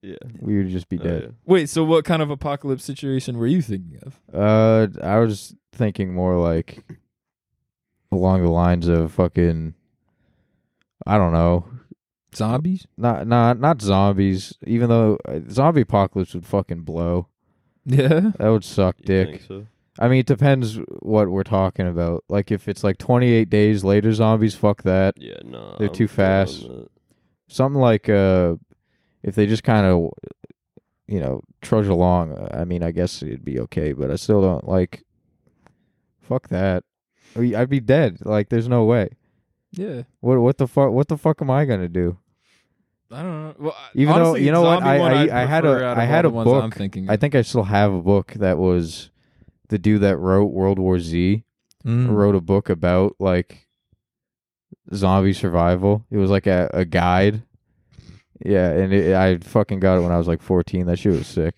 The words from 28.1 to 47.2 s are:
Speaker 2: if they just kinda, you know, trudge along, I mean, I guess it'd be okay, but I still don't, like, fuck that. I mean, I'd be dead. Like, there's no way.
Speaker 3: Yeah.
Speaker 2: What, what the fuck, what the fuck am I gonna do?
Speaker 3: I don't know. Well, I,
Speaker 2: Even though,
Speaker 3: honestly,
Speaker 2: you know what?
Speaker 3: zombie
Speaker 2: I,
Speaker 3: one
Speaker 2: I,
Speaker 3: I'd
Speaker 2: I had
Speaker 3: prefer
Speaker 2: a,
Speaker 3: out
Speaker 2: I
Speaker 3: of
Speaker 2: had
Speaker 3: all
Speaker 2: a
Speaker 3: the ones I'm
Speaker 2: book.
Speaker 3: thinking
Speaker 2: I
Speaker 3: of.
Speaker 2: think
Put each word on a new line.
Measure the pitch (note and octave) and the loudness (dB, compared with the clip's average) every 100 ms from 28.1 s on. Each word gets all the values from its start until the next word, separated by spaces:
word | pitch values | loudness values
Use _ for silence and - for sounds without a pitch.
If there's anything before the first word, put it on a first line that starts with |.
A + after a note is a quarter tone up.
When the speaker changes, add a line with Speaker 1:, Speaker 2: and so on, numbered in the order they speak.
| G2+ F#2+ F#2 F2 E2 _ _ _ _ _ _ | 2 4 2 2 -2 _ _ _ _ _ _
Speaker 2:
if | - G2 | -6 0
they | G#2 | 0
just | G#2+ | 0
kinda, | - A2+ F#2+ F2+ E2 - - - - _ _ _ _ _ - | 2 2 4 2 0 -8 -20 -20 -20 _ _ _ _ _ -10
you | G#2 | -6
know, | C2+ C2 - _ | -4 -6 -10 _
trudge | - A2+ G2+ | -2 0 2
along, | F2 F2+ F2 E2 D2 G1+ | 2 2 2 -2 -8 -12
I | A1+ | -8
mean, | F2 F2 | -6 -4
I | E2+ | -4
guess | E2+ F2 - | -4 -4 -4
it'd | D2+ B1 | -12 -10
be | - B1+ | -8 -8
okay, | - - D2+ | -6 -4 -4
but | C2+ C2+ | -4 -4
I | C#2+ | -6
still | - G#2 | 0 2
don't, | F#2+ E2+ - | 2 0 -2
like, | F#2 F#2 - _ _ _ _ _ _ _ _ _ _ _ _ | -2 -2 -6 _ _ _ _ _ _ _ _ _ _ _ _
fuck | _ B2+ - | _ -6 -4
that. | F2 F#2+ F#2 - _ _ _ _ A2 | -2 0 -2 -6 _ _ _ _ -4
I | |
mean, | B2 G#2+ | -2 0
I'd | B2+ | 0
be | C#3 | -2
dead. | G#2+ C3+ C#3 E2+ | 2 2 2 -2
Like, | - G#2+ G2+ | -4 -2 0
there's | A#2 A#2 | -2 0
no | A#2+ A2 | 2 2
way. | A#2+ G2 - _ _ _ _ _ | 2 0 -8 _ _ _ _ _
Speaker 3:
Yeah. | D#3 G3+ B2+ A#2+ _ | -10 -10 -10 -14 _
Speaker 2:
What, | A#2+ B2+ | 0 4
what | A#2+ C3+ | 4 2
the | C3 | 0
fuck, | - C#3 | 2 2
what | A#2 D3 | 2 -2
the | D3+ | -2
fuck | D#3+ D#3 | -2 -2
am | C#3 | -2
I | C3 C#3+ | -2 0
gonna | G#2+ F2+ | -2 -2
do? | F2 F2 F2 _ _ _ _ _ _ _ _ _ | -2 -2 -4 _ _ _ _ _ _ _ _ _
Speaker 3:
I | A#2+ | -14
don't | F3+ D#3 | -12 -10
know. | D#3 - | -12 -10
Well, | D3 B2+ | -10 -10
I, | C3 - | -10 0
Speaker 2:
Even | C#3+ E3+ | 4 6
though, | E3 | 4
Speaker 3:
honestly, | D#3+ C#3+ | 4 2
Speaker 2:
you | |
know | D#3+ | 4
what? | E3+ F3 | 4 4
Speaker 3:
zombie | - | 2
Speaker 2:
I, | C#3 | 2
Speaker 3:
one | C3 | 4
Speaker 2:
I, | C3 | 2
Speaker 3:
I'd | D#3 | 2
Speaker 2:
I | B2 C3 | 0 0
had | D#3 | 0
Speaker 3:
prefer | D3+ C3 | 2 2
Speaker 2:
a, | B2 | 0
Speaker 3:
out | A#2+ | -2
Speaker 2:
I | |
Speaker 3:
of | A#2 | 0
Speaker 2:
had | D#3 E3+ | 2 2
Speaker 3:
all | |
Speaker 2:
a | |
Speaker 3:
the | A#2 A2+ | 2 2
ones | C3+ | 2
I'm | A2+ | 0
Speaker 2:
book. | - | -6
Speaker 3:
thinking | G2 F#2+ F#2+ | -8 -8 -2
Speaker 2:
I | |
Speaker 3:
of. | |
Speaker 2:
think | G#2+ | 0